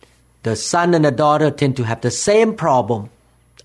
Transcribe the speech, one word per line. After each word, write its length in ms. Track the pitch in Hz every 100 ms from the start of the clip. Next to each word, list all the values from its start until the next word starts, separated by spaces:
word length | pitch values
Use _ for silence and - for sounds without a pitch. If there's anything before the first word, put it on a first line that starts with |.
| _ _ _ _
the 120 | 113 107
son 380 | - 175 175
and 120 | 170 151
the 60 |
daughter 400 | 127 151 151 151
tend 260 | - 139 131
to 60 |
have 180 | 113 117
the 100 | 123
same 440 | - - 214 226 220
problem 540 | 160 127 107 113 101 - _ _ _ _